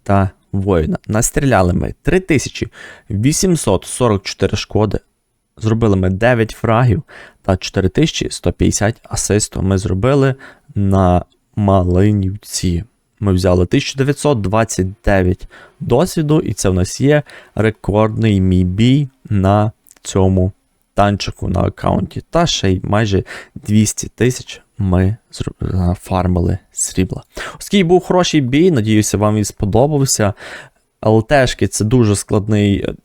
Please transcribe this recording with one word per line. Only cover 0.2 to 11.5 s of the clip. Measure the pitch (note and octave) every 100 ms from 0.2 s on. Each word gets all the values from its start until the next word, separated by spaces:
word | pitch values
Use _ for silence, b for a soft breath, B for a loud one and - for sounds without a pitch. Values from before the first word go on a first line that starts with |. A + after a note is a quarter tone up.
| F#2+ - _
Воїна. | G2+ G2 F2 D#2 F3+ -
Настріляли | G#2+ A#2 - C#3 G#2+ F2+
ми | F2 - -
три | - F3+
тисячі | F#3 C#3+ - - - B B B B
вісімсот | G2+ B2 D#3 F#3+ E3 - F2+
сорок | - - B2 G2
чотири | - - G2 G#2
шкоди, | - G2+ G#2 - - _ _ _ _ -
зробили | G#2+ A2+ A2+ G2
ми | F#2
дев'ять | F#2+ A2+ A#2+ A2
фрагів | - - A2+ B2+ A2 - B B B
та | - F#2+
чотири | - G2+ F#2+
тисячі | - D#3+ - -
сто | - F2+
п'ятдесят | - F#2 - G#2 - -
асисту | G#2+ - G2+ - -
ми | F#2+ F#2+
зробили | F#2+ F#2+ A#2+ C#3 C3+ C3 B B B
на | - G2 G2 F#2 F2+ - _ _